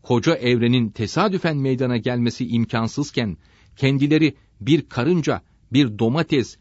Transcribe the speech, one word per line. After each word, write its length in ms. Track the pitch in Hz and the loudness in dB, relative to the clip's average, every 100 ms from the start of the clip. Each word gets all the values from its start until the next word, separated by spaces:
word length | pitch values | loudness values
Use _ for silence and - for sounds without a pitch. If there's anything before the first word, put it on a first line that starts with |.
Koca 320 | - 123 123 165 | 0 0 2 0
evrenin 540 | 123 123 120 127 113 | 2 2 2 2 0
tesadüfen 680 | - 104 - 202 185 170 147 | -4 -4 0 0 0 -2 -2
meydana 400 | 135 127 131 120 | -2 -2 -2 -2
gelmesi 500 | 117 123 120 - 117 | -2 -2 -2 -2 -2
imkansızken, 880 | 117 113 117 113 - 143 - 113 82 _ _ _ - | -2 0 -2 -4 -4 -6 -4 -6 -8 _ _ _ -2
kendileri 600 | 135 139 143 156 156 - _ _ | 0 2 2 4 2 -2 _ _
bir 280 | 104 160 - | 0 0 0
karınca, 520 | - 127 180 151 107 _ _ _ | -2 0 0 0 -4 _ _ _
bir 260 | 127 135 104 | 0 0 0
domates 580 | 113 143 165 147 110 - | 0 0 0 0 -2 -10